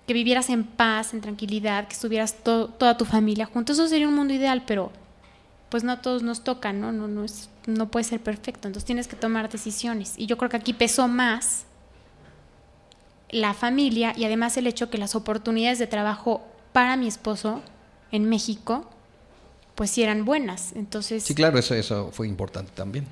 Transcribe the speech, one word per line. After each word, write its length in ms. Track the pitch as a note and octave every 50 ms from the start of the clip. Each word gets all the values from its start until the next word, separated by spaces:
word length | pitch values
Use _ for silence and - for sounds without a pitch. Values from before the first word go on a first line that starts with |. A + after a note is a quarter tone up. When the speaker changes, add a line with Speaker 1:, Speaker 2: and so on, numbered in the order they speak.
| -
Speaker 1:
que 60 | -
vivieras 380 | A#3+ A#3+ A#3 A#3+ B3 B3+ B3 C4+
en 120 | B3 A#3
paz, 520 | A3 A3+ - - A#3 A3+ A3 A3 A3 - A#3
en 60 | A3
tranquilidad, 680 | G#3 G#3+ G#3 G#3 A3 G3+ G#3 G#3+ G#3 G#3+ G3+ G3+ G#3 -
que 60 | -
estuvieras 500 | - - A3 A3 A3 A3 G#3+ - - -
to-, 240 | A#3+ A3+ A3+ A3 A3+
toda 280 | - - B3+ A#3+ A#3 A#3
tu 60 | A#3
familia 400 | - - A3 G#3+ G#3+ G#3 G#3+ A3
juntos. 300 | - - A#3+ A3+ C4 D4 D4+
Eso 100 | E4 D#4+
sería 180 | D#4+ D#4 D4
un 80 | D4 D4
mundo 200 | D4 C#4+ C#4 C4+
ideal, 280 | C4 C4+ C4+ C4 B3 B3+
pero 260 | - G#3+ G3 F3+ - - - - - - - - - - - - - - - - -
pues 120 | - A#3 A3
no 60 | B3
a 100 | B3 B3
todos 200 | - B3+ B3+ B3
nos 220 | A3+ A#3 A#3 A3+ -
toca, 280 | C4+ B3 B3+ - G#3 G3
¿no? 180 | G3+ G#3+ A3+
No, 160 | A3+ G#3+ G#3+ G#3
no 160 | G#3 G#3 G#3
es, 240 | G#3 - - - - - - -
no 220 | A3+ A3 A3 A3+ G#3+
puede 140 | - A#3 A3+
ser 160 | - A#3 A3
perfecto, 480 | - A3 G#3+ G#3+ - C4 B3 - - G3+
entonces 160 | F#3+ G#3 -
tienes 240 | - A#3+ A#3+ A#3+ A#3+
que 80 | -
tomar 320 | - - A3+ A3+ A3+ A3 A3
decisiones. 640 | - G#3+ - A3 G#3 - - A#3+ A3+ G#3+ G3 - - -
Y 80 | A3
yo 100 | G#3 A#3+
creo 140 | A3+ B3 A#3+
que 80 | A#3+ A3+
aquí 160 | A3+ B3+ A#3
pesó 340 | - A#3 A#3 - - B3+ A#3+
más 560 | A#3+ B3 B3+ A#3+ A3 A#3 - - - - - - - - - - - - - - - - - - - - - - - - - - - - _ - - - - - _ _ _ -
la 220 | A3 A3+ G#3+ G#3 G3+
familia 580 | - A#3+ A#3+ B3+ C#4 C#4+ C4+ A3+ A#3 A#3 A3+ -
y 80 | A3+ A3+
además 320 | G#3+ A3 A3+ A#3 A#3+ A#3
el 100 | C4 B3 A#3+
hecho 220 | A3+ - A#3+ A#3
que 80 | - G#3
las 160 | G3+ G3+ -
oportunidades 640 | A3 A3 A3 G#3+ A3 G#3+ A#3 A3+ A3+ A3+ A#3+ B3+ A#3+
de 80 | A#3+ A3
trabajo 580 | A3 G#3 G#3 G#3+ G#3 - - A#3+ A3 - - - - - - -
para 240 | - B3+ B3 B3+ B3+
mi 120 | C4 B3 A3
esposo 540 | - - - G#3+ G#3+ G3 - G#3+ A3 C#4 - - - - - - - _ _ -
en 160 | - G#3+ G#3+ A3
México, 600 | A3+ G#3+ - A#3 G#3+ - - - A3+ C#4 E4+ - - - - _ _ - - - - - - - - - - - -
pues 160 | - G#3+ G3+
sí 140 | - A#3+ A3+
eran 200 | G#3+ G#3 G#3+ G#3+
buenas, 480 | A#3 D4 D#4 C4+ G3 F3+ F#3 - - -
entonces 480 | A3+ G3+ G3+ - G#3+ G3+ - A3+ A3 -
Speaker 2:
Sí, 100 | - D3
claro, 240 | D3+ D#3 E3 D3 B2
eso, 160 | A#2+ - B2+
eso 360 | A2+ G#2 - A2+ G2+ G2+ -
fue 160 | - - A2 G#2+
importante 420 | G2 F2+ G2 F#2+ - F#2+ F#2+ - -
también. 300 | - F#2+ G2+ - C#3 C#3 -